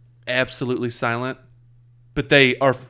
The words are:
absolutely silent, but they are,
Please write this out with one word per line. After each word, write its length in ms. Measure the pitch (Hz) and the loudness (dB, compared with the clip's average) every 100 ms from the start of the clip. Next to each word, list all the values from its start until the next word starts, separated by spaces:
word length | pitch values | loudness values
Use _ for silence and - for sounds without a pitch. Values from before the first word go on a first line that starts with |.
| _ _ - | _ _ -6
absolutely 640 | 127 127 - 123 123 120 | -4 -4 -4 -4 -4 -4
silent, 480 | - 123 117 127 131 _ _ _ _ _ _ _ - | -4 -4 -4 -6 -10 _ _ _ _ _ _ _ -8
but 120 | - | 2
they 280 | 143 131 127 | 4 4 4
are, 180 | 135 123 | 0 0